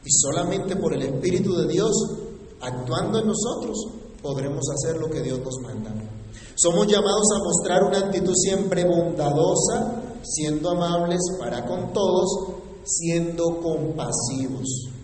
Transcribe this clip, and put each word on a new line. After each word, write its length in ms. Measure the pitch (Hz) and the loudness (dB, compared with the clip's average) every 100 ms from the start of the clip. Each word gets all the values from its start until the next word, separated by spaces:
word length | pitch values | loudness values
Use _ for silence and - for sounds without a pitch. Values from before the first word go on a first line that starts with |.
Y 60 | 127 | 2
solamente 640 | - 139 165 170 196 190 196 | 2 4 2 0 0 -2 0
por 180 | 165 | 0
el 80 | 139 | 0
Espíritu 540 | 135 135 180 180 - 175 | -2 0 0 2 2 2
de 100 | 156 | 2
Dios 240 | 170 220 208 - - - - - - | 2 4 2 0 -4 -8 -12 -16 -10
actuando 580 | 127 127 127 160 208 220 | -8 -6 -2 -2 0 2
en 80 | 214 | 2
nosotros 640 | 202 233 - 226 214 - - - - | 0 -2 -4 -6 -6 -8 -12 -16 -10
podremos 420 | 143 131 139 143 147 | -6 -4 -4 -4 -4
hacer 300 | 135 165 165 | -2 -2 -2
lo 100 | 156 | -2
que 120 | 151 | -2
Dios 180 | 127 127 | -2 -4
nos 180 | 127 127 | -6 -8
manda. 320 | 113 107 107 107 - - - - - | -8 -8 -8 -8 -8 -12 -14 -16 -14
Somos 320 | - 170 208 - | 4 4 6 4
llamados 400 | 202 196 208 208 | 4 4 4 4
a 80 | 196 | 2
mostrar 400 | 175 - 196 190 | 0 0 4 4
una 160 | 196 196 | 4 4
actitud 360 | 190 175 180 175 | 2 2 2 2
siempre 480 | 190 190 185 175 | 2 2 2 2
bondadosa, 1160 | 175 170 170 156 147 143 175 - - 226 220 - - - | 4 4 2 0 0 4 4 4 2 0 -2 -4 -8 -10
siendo 480 | - - 151 151 170 | -6 -4 -2 0 0
amables 500 | 175 170 175 175 180 - - | 0 2 2 2 0 0 -2
para 260 | 117 - - | -4 -4 -4
con 260 | 202 - | -4 -2
todos, 600 | 220 185 180 185 - - - - - | 2 4 4 2 0 -4 -8 -12 -14
siendo 760 | - - 165 170 170 165 170 170 | -4 -2 2 0 0 0 0 0
compasivos. 1300 | 165 151 151 156 - - 120 135 131 131 - - - - | -2 -2 -2 -4 -4 -2 -2 -2 -4 -4 -6 -6 -8 -12